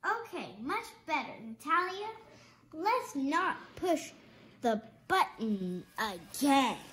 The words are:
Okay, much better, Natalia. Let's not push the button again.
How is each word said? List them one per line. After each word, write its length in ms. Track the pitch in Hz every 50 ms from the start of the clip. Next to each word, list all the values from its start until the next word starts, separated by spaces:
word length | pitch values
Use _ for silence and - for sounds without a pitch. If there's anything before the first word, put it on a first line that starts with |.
Okay, 460 | - 349 415 466 466 - - 339 214 160 185 202
much 220 | 220 269 370 440 466 - - - -
better, 260 | - 320 285 240 - - -
Natalia. 680 | 214 226 226 - - 294 320 349 370 370 370 392 415 440 440 - - - - - - - - - _ -
Let's 420 | - 311 339 415 480 508 - - -
not 420 | 285 269 269 302 339 370 349 - - - - -
push 340 | - - 370 339 294 - - - - - - - - - - - -
the 200 | - 240 226 214 - - - - - -
button 760 | 359 381 359 - - - 220 220 214 196 185 180 180 180 165 - - -
again. 760 | 214 220 196 170 170 - - - 254 285 269 277 269 240 190 - - -